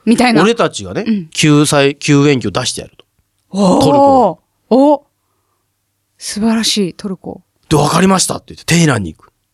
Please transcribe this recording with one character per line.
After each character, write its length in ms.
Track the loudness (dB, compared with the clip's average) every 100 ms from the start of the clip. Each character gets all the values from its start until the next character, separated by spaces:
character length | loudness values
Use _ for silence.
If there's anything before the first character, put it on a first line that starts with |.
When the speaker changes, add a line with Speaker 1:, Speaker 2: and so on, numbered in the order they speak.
Speaker 1:
み 120 | -2 0
た 100 | 2
い 60 |
な。 80 | 2
Speaker 2:
俺 120 | 2
た 140 | 0 -2
ち 160 | -6
が 80 | -10
ね、 120 | -8 -4
Speaker 1:
う 40 |
ん。 180 | -6 -6
Speaker 2:
救 360 | -2 2 2
済、 320 | 2 2 0 -2
救 320 | 0 2 2
援 120 | 0
機 60 | -2
を 40 |
出 160 | -6 -6
し 80 |
て 80 | -8
や 60 | -14
る 80 | _
と。 80 | _ _ _ _ _
Speaker 1:
お 300 | -2 0 2
ー。 20 |
Speaker 2:
ト 60 | 2
ル 120 | 2
コ。 440 | 4 4 0 -2 _ _ -2
Speaker 1:
お。 380 | 2 2 0 _ _ _ _ _ _ _ _ _ _ _ _
素 220 | -12 -4
晴 140 | -2
ら 80 | -2
し 280 | -2 -2 -4
い、 40 |
ト 140 | -6 -14
ル 80 | -14
コ。 260 | -14 -18 _ _ -2
Speaker 2:
で、 60 | 0
「わ 80 | 0
か 100 | 2
り 40 | 2
ま 120 | 2
し 80 | -2
た」 100 | -6
っ 0 |
て 60 | -12
言 80 | -14
っ 20 |
て、 80 | -2
テ 80 | 0
ヘ 60 | 2
ラ 120 | 0
ン 40 |
に 120 | -4
行 80 | -12
く。 100 | _ _ _